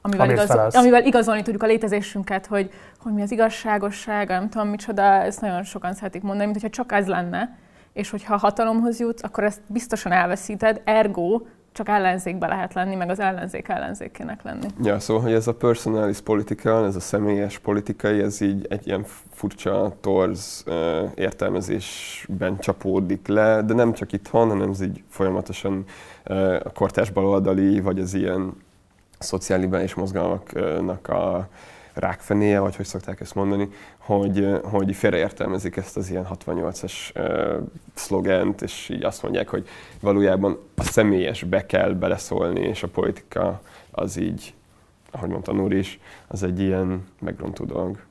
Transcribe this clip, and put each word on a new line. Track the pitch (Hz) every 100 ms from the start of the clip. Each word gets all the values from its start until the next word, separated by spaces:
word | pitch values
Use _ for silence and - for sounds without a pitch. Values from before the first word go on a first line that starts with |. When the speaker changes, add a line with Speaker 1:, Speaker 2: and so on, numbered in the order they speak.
Speaker 1:
amivel | 202 196 -
Speaker 2:
Amit | -
Speaker 1:
igaz-, | 208
Speaker 2:
felállsz. | 120 110 254
Speaker 1:
amivel | 247 240 247
igazolni | 240 226 214
tudjuk | 208 202
a | 220
létezésünket, | 226 220 208 202 202 190 196 -
hogy, | 202 196 - - _
hogy | 233
mi | 208
az | 202
igazságosság, | 226 226 220 226 208 202 202 - 208 190
nem | 180 208
tudom | 220 208
micsoda, | 208 220 208
ezt | 202 196 180 196
nagyon | 214 180
sokan | 202 190 180
szeretik | 185 202 185
mondani, | 196 202 208
mint | 208
hogyha | 214 233
csak | 247
ez | 202 196
lenne, | 175 175 175 240 - - - _
és | - 202
hogyha | 208 - 202
hatalomhoz | 208 208 226 226 233 233
jutsz, | 233 226
akkor | 214 -
ezt | 208 202 -
biztosan | 220 - 214 190
elveszíted, | 180 175 190 - 208 220 220
ergo | - 220 208 190 175 226 - - _
csak | - 208
ellenzékbe | 208 185 185 185 185 170
lehet | 190 180
lenni, | 190 190 190
meg | 175
az | 190
ellenzék | 196 185 180 - -
ellenzékének | 185 - 202 - - - 214
lenni. | - - 202 196
Speaker 3:
Ja, | 113 101
szóval, | - 110
hogy | 117
ez | 113 113
a |
personalis | 113 120 117 113 110 104 101
political, | - 107 104 104 - 113 104
ez | 98
a |
személyes | - 104 104 101 101 -
politikai, | - 104 104 101 104 104
ez | 101 101
így | 101 98 -
egy | 104 -
ilyen | 95 104 - -
furcsa, | - 101 - 90 98 101 -
torz, | 98 98 92 92 - - -
ö, | 82 82 82 95 -
értelmezésben | 95 - 98 95 92 98 - - - - - 92 92 95
csapódik | - 95 98 98 92 98 -
le, | 104 107 110
de | 110
nem | 113 117
csak | 113 101
itthon, | 98 - 117 113
hanem | 101 98
ez | 98
így | 95 - -
folyamatosan, | - 95 92 92 95 98 98 95 - - -
ö, | - 95 95 90
a | -
kortárs | - 98 - 101
baloldali, | 98 98 98 95 95 98 101
vagy | 95 92
az | 92
ilyen | 95 92 92 95 - _ _ _ _ _ -
szociálliberális | - 95 - 92 92 92 95
mozgalmaknak | - 95 95 90 95 - - 92 82 87 95 -
a | - 90 90 95 - - - - -
rákfenéje, | 92 87 - 104 104 101
vagy | 95 95
hogy | 101
szokták | - 95 95
ezt | - 101
mondani, | 98 101 101 - - -
hogy, | - 101 101 95
ö, | 98 98
hogy | 98 104 98 95
félreértelmezik | 107 90 92 - - 95 98 95
ezt | 92 104
az | 92
ilyen | 90 92
hatvannyolcas, | 95 - 85 85 90 92 - - -
ö, | - 82 76 78 73 - -
szlogent, | - - 98 92 92 95 101
és | - - -
így | -
azt | - -
mondják, | 101 - -
hogy | 101 95 - - -
valójában | 101 101 98 95 98 - - -
a |
személyesbe | - - 104 92 90 - 90 95 -
kell | 92 95
beleszólni, | 92 92 95 - 95 87 90
és | 90 90
a | 87
politika | - - 98 - - 92 90 - - -
az | - 95 92
így, | 90 87 - - _ _ _ _ -
ahogy | - 87
mondta | 92 95
Núri | 101 95 98
is, | 95 - - - -
az | 98
egy | 95 90
ilyen | 98 92 92 92 95 _
megrontó | - - - - -
dolog. | - 90 104 -